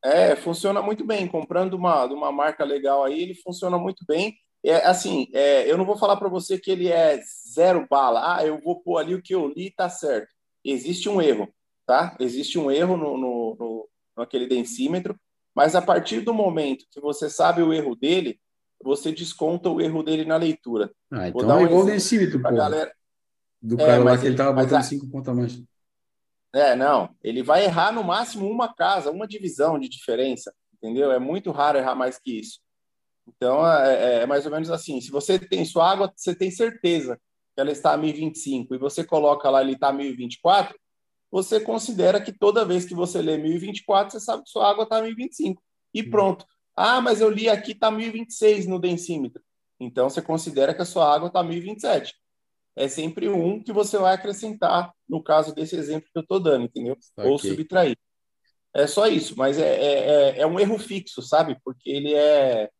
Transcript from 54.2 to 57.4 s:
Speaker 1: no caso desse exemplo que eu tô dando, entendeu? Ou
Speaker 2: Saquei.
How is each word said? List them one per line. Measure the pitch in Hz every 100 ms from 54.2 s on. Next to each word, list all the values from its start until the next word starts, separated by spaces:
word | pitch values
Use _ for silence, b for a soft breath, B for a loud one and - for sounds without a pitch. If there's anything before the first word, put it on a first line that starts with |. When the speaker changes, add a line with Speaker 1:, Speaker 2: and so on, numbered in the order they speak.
| 202 202 220 214 - 175 180 _ _
Speaker 1:
no | 165
caso | 156 156 156
desse | 151 160 175
exemplo | 147 156 _
que | 170
eu | 156
tô | 190
dando, | 170 135
entendeu? | 120 - 120 135 _ -
Ou | 113
Speaker 2:
Saquei. | 143